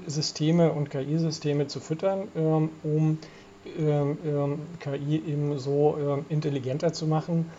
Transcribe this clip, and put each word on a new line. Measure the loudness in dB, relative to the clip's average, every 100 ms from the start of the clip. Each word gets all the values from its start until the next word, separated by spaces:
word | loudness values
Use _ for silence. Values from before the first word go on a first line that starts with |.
| -4
Systeme | -4 -4 0 2 6 4
und | 4 -2
K-I-Systeme | -4 -2 0 0 0 0 0 0
zu | -4
füttern, | -6 -2 0 -2 -4 -2
ähm, | 2 2 2 -2
um, | 0 2 4 2 -4 -18 -20 -18 -12 -2
ähm, | 2 2 2 -2 -2
ähm, | 0 0 -2 -6 -10
K | -6 -4
I | 0 0 0
eben | -2 0 -2
so, | 0 4 4 4
ähm, | 0 -2 0
intelligenter | -2 0 -2 -2 0 0
zu | 0 0
machen. | 0 0 -2 -2